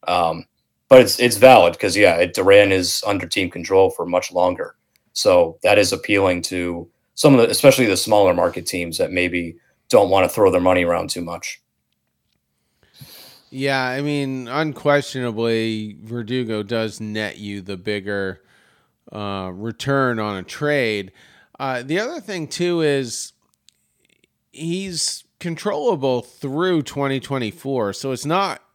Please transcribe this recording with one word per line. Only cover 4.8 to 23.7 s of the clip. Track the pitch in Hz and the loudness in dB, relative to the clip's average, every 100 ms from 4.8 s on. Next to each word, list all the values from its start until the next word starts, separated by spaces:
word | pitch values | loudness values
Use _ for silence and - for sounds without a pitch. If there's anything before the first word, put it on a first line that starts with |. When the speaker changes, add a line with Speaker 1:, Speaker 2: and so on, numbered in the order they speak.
| _ _ _ | _ _ _
Speaker 1:
So | - 104 90 82 82 | -2 4 4 4 0
that | 90 104 | 2 4
is | 98 | 2
appealing | 92 - 101 95 90 | -2 0 2 2 0
to | - 92 87 85 85 _ _ - | -4 -6 -6 -8 -12 _ _ 0
some | 151 | 4
of | 135 | 6
the, | 117 | 4
especially | 107 139 131 117 | 6 6 6 2
the | 95 | 0
smaller | - 104 98 | 2 4 4
market | 87 87 87 - | 4 0 -2 -8
teams | 92 85 82 | -8 -8 -4
that | 87 | -4
maybe | 90 90 87 85 82 _ _ _ | -2 -2 -4 -8 -12 _ _ _
don't | 117 98 | 2 4
wanna | 98 90 | 2 2
throw | - 101 | 2 2
their | 90 | 4
money | 90 90 | 2 2
around | 85 87 87 | 2 -2 -4
too | - | -8
much. | 85 85 - - _ _ _ _ _ _ _ _ _ _ _ _ _ _ - - - - _ | -10 -10 -12 -16 _ _ _ _ _ _ _ _ _ _ _ _ _ _ -20 -20 -20 -20 _
Speaker 2:
Yeah, | 131 139 135 | -6 -2 -2
I | 127 127 | -2 -4
mean, | 143 147 135 131 120 | -4 -4 -4 -6 -6
unquestionably, | 135 160 147 147 143 139 131 123 110 117 113 113 110 107 104 | -4 -4 -2 2 2 0 -6 -6 -2 -2 0 -2 -4 -8 -14
Verdugo | 110 120 107 127 120 107 | -12 -10 -6 -4 -4 -6
does | 104 117 110 98 | -4 -4 -4 -6
net | 107 107 107 - | -8 -6 -6 -8
you | 104 101 | -10 -10
the | 95 98 | -10 -10
bigger, | 98 104 98 101 98 85 _ _ _ _ _ _ - | -6 -6 -6 -6 -6 -8 _ _ _ _ _ _ -18
uh, | 107 104 98 92 | -10 -8 -8 -8
return | 92 110 107 139 139 131 117 | -10 -10 -8 -4 0 0 -2
on | 107 98 | -4 -6
a | |
trade. | 85 - 147 147 120 107 92 _ _ _ _ - | -10 -6 -2 0 0 -4 -6 _ _ _ _ -10
Uh, | 139 127 | -8 -6
the | 127 165 | -4 -4
other | 226 330 | -4 -10
thing, | 220 190 151 | -10 -10 -10
too, | - 175 170 | -6 -4 0
is | 156 143 127 - - _ _ _ _ | 0 0 -4 -8 -12 _ _ _ _